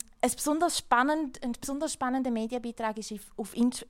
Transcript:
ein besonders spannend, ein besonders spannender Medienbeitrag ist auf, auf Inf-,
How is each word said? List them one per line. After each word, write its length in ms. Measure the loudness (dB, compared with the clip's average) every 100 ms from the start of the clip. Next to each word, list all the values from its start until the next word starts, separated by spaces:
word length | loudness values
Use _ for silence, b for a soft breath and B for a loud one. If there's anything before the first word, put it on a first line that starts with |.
| -10 -2
ein 100 | 0
besonders 460 | 0 0 2 2 0
spannend, 640 | 2 4 6 2 0 -4
ein 120 | -6
besonders 400 | -6 -4 -2 -4
spannender 380 | -2 0 0 0
Medienbeitrag 640 | 0 -2 -4 -6 -4 -4 -4
ist 160 | -8
auf, 180 | -10 -10 -8
auf 180 | -6 2
Inf-, 300 | 2 2 0